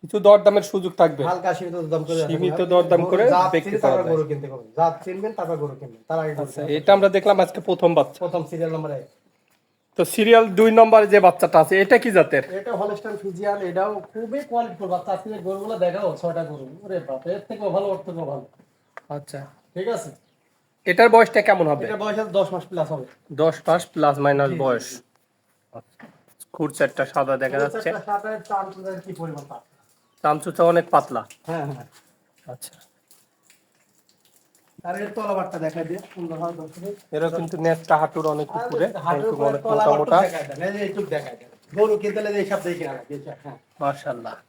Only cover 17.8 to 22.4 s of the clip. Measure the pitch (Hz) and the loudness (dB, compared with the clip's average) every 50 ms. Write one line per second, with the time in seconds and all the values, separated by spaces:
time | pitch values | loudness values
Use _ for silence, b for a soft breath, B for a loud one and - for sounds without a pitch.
17.8 | 196 202 190 180 - - 175 165 160 135 143 - - - _ _ _ _ _ _ | -2 -2 -6 -6 -8 -12 -12 -10 -10 -8 -10 -10 -12 -16 _ _ _ _ _ _
18.8 | _ _ _ - _ _ 147 147 143 - - 139 139 - _ _ _ _ _ 175 | _ _ _ -20 _ _ -14 -14 -14 -14 -16 -16 -16 -18 _ _ _ _ _ -8
19.8 | 190 226 233 - - 151 - _ _ _ _ _ _ _ _ _ _ _ _ _ | -6 -4 -4 -6 -6 -10 -18 _ _ _ _ _ _ _ _ _ _ _ _ _
20.8 | _ 185 180 175 226 240 214 226 226 220 - 214 208 - 202 185 170 156 147 139 | _ -2 4 6 6 8 10 8 8 8 4 2 4 4 4 4 4 0 0 -2
21.8 | 127 - 214 196 202 214 208 214 220 202 170 196 | -2 -6 -6 -6 -4 -4 -4 -4 -6 -2 0 -2